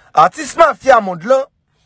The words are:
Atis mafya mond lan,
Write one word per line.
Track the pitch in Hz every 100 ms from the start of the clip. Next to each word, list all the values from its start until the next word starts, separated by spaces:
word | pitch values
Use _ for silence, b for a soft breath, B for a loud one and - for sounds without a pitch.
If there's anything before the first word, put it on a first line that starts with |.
| b
Atis | - 170 294 285 -
mafya | 320 220 262 240
mond | 202 175 190
lan, | 269 269 _ _ _